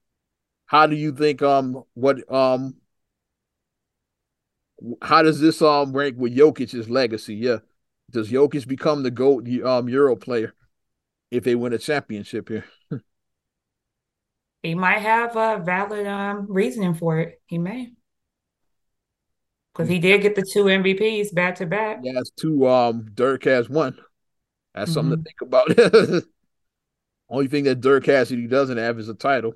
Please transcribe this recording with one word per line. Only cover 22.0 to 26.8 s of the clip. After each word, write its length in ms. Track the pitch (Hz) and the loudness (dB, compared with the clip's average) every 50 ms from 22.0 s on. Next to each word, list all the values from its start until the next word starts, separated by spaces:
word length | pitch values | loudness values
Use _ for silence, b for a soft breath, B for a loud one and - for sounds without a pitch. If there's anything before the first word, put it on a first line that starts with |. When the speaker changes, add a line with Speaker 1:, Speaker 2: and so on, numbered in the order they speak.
Speaker 1:
He 100 | 123 127 | -8 -6
has 200 | 131 127 120 - _ | -6 -6 -6 -8 _
two, 320 | - - 160 156 139 131 | -6 -4 -2 2 2 4
um, 400 | 127 127 127 120 120 113 117 110 110 101 | 4 4 4 4 2 -2 -4 -8 -10 -4
Dirk 300 | 127 123 135 131 127 - | -2 0 0 0 0 2
has 240 | 147 131 123 117 104 | 2 2 2 0 0
one. 260 | 131 160 147 131 123 - - _ _ _ _ _ _ _ _ _ _ _ _ _ - | -2 -2 -2 -2 -4 -10 -20 _ _ _ _ _ _ _ _ _ _ _ _ _ -10
That's 180 | - 104 175 | -8 -6 -4
something 300 | 160 - - - - 160 | -2 -2 -2 -2 -2 -4
to 80 | 160 - - - - | -6 -10 -14 -14 -8
Speaker 2:
Mm-hmm. 300 | 127 127 127 131 160 160 | 0 2 2 2 4 4
Speaker 1:
think 160 | 233 233 - 214 226 175 - | 4 6 6 6 6 4 4
about. 140 | - 160 - _ _ _ _ _ _ _ _ _ _ _ | 0 -2 -4 _ _ _ _ _ _ _ _ _ _ _